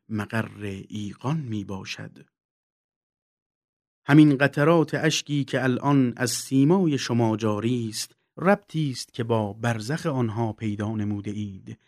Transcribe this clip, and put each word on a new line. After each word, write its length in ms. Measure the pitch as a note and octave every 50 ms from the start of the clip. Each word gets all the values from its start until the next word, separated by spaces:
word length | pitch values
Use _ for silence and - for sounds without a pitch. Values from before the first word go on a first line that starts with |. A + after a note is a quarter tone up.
| _ -
مقر 560 | A2 G#2+ G#2 - A#2 A2+ G#2 G2+ G2+ G#2 G#2 G2+ G2 F#2+ G2+ -
ایقان 520 | - G#2+ G2+ G2 F#2+ - - C3 D#3+ D#3+
می 240 | C#3 A#2 G#2+ G#2 F#2+
باشد. 640 | G2 G2 F#2+ G2 - - - G#2+ - - - - _ _ _ _ _ _ _ _ _ _ _ _ _ _ _ _ _ _ _ _ _ _ _ _ _ _ _ _ _ _ _ _ _ _ _ _
همین 320 | - C#3+ D#3 D3+ D3 C#3 B2+
قطرات 560 | C#3 C#3 - D3+ D3 D#3 E3+ E3 D3+ D3+ D#3+
اشکی 500 | C3+ D3+ D#3+ D#3 - - - D3 C#3+ C3
که 200 | - - B2+ B2+
الان 480 | C3 B2 - - C#3+ C#3+ C#3 B2+ A#2+ -
از 140 | - B2+ A#2+
سیمای 680 | - - - - C3 C3+ C#3 D3+ F3+ G3 F#3 D#3+ C#3+ B2
شما 380 | - - A#2+ A#2 A#2 A2 A2
جاری 520 | G#2+ A2+ G#2+ G#2 G#2 A2 A#2+ B2+ A#2+ A2+ A2
است، 280 | G#2+ - - - _ _ _ _ _
ربطی 540 | - D#3 F#3+ G3+ G3+ - _ - D#3+ D#3 C#3
است 220 | A#2+ - - -
که 120 | _ - A#2
با 280 | A2+ A#2 A2+ G#2+ G2+
برزخ 540 | G2+ A2 A#2 A#2+ A#2 A2 G#2 A#2+ D#3 E3 -
آنها 460 | E3 C#3 B2+ A#2+ A2 G2+ A#2 A#2 A2
پیدا 440 | G#2 - A2+ G#2+ G#2 G#2 G#2 G#2+ A2
نموده 340 | G#2+ G#2 G#2 G#2 G2+ G2+ G#2+
اید 480 | G2+ G#2+ G#2 G2+ F#2+ F#2+ A2 A2+ A2+ - _